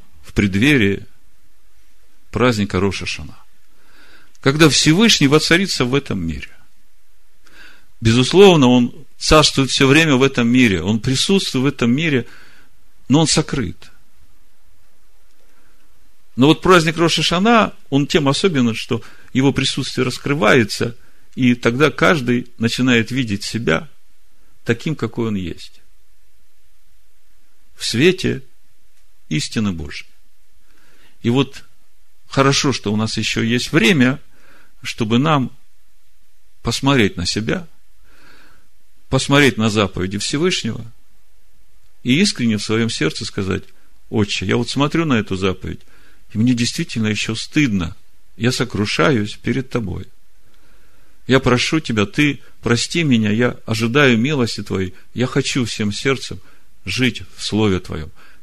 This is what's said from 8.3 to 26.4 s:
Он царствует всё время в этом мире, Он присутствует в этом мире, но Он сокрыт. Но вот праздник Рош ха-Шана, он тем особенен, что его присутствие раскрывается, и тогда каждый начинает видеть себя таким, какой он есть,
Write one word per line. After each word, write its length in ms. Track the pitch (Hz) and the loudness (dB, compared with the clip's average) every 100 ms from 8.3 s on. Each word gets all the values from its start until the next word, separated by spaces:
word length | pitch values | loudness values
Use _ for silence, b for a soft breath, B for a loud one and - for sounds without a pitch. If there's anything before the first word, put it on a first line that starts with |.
| 175 202 165 123 | 10 10 10 8
Он 280 | 123 120 - - - | 6 4 -2 -14 -4
царствует 540 | - 156 147 - 135 | 4 6 6 2 2
всё 160 | - 135 | 4 6
время 300 | 151 160 127 | 8 6 4
в 60 | |
этом 240 | 135 - 117 | 4 4 4
мире, 360 | 127 120 87 | 6 6 4
Он 180 | 92 110 | 2 0
присутствует 600 | 131 131 - 196 - 131 | 0 0 2 2 2 0
в 40 | 139 | 0
этом 260 | 139 117 | 2 2
мире, 340 | 131 165 131 b b b b b - - - - | 2 2 0 b b b b b -14 -14 -10 2
но 120 | 147 | 4
Он 60 | 156 | 6
сокрыт. 640 | 160 - 143 98 - - - - - - - - - - - - - - - - - - - - - - - - - - - | 2 0 -2 -4 -6 -12 -14 -14 -14 -14 -14 -14 -14 -14 -14 -14 -14 -14 -14 -14 -14 -14 -14 -14 -14 -14 -14 -14 -14 -8 4
Но 120 | 143 | 6
вот 120 | 156 | 6
праздник 380 | 175 180 160 160 | 8 6 6 2
Рош 180 | 165 165 | 2 2
ха-Шана, 560 | 151 175 220 226 196 - - | 2 2 6 6 4 -2 -2
он 180 | 139 139 | 0 2
тем 220 | 175 139 | 2 4
особенен, 460 | 143 196 139 120 | 4 2 4 2
что 280 | 110 - 117 B B B | 0 -2 -4 B B B
его 180 | 123 135 | 2 2
присутствие 500 | 127 135 - 131 - | 2 0 -2 -4 -2
раскрывается, 880 | 127 - 139 143 202 147 104 - 113 - - - - - | -2 -2 -2 2 6 6 4 0 -4 -6 -14 -14 -10 2
и 180 | 127 | 4
тогда 360 | 120 120 123 151 | 4 2 4 2
каждый 600 | - 170 165 123 123 - - | 4 4 4 2 0 -2 -2
начинает 520 | 113 - 127 117 110 | -2 2 4 4 2
видеть 340 | 127 113 101 | -2 -2 -4
себя 440 | - 110 120 - 156 - - - - - - - | -4 -2 0 0 -2 -12 -14 -14 -14 -14 -14 -6
таким, 300 | - 113 165 | -4 -2 -2
какой 340 | 143 113 - 113 | -4 -4 -4 -2
он 80 | 101 | -2
есть, 440 | 85 - - - - - - - - - | -4 -8 -12 -14 -14 -14 -14 -14 -14 -14